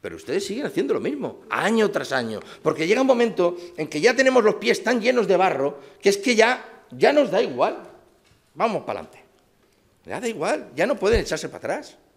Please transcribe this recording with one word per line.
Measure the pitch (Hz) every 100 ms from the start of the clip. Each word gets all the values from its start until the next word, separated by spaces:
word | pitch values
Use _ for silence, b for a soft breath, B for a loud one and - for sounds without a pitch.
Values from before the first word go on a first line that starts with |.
Pero | 95 82
ustedes | - 165 -
siguen | 214 226
haciendo | - -
lo | 170
mismo, | 131 285 156 - -
año | 110 170 226 214
tras | 165 131
año, | 131 117 104 - B
porque | - 151 165
llega | 226
un | 262
momento | 240 233 175 175 175 B -
en | 156
que | 151
ya | 160 240
tenemos | 262 254
los | 214
pies | 214 220 196
tan | - 240
llenos | 220 247 190
de | 180
barro | 185 147 139 - B B
que | 196
es | 202
que | 262
ya, | 220 226 247 - - _
ya | 127 156
nos | 294 254
da | 185
igual, | 233 123 175 - - - _ _ _ _ _
vamos | 143 220 180
pa'lante. | - 101 - - _ _ _ _ _ _ _ _ -
Ya | 117
da | 233
igual, | 220 170 302 214
ya | 123 202
no | 240
pueden | 190 226
echarse | - 151 151
para | 95
atrás. | 117 208 - - _